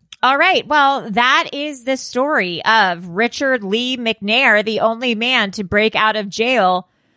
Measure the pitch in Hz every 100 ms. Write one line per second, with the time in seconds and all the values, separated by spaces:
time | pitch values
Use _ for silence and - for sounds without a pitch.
0 | _ - 247 277 349 320 - 302 277 277
1 | 226 208 247 302 - 277 302 269 233 262
2 | - 247 277 294 185 170 - 226 190 170
3 | 175 175 - - 277 254 196 220 247 254
4 | 233 220 196 233 269 208 214 214 220 226
5 | 247 214 240 254 202 185 185 208 220 -
6 | 214 208 202 185 233 254 185 180 - _
7 | _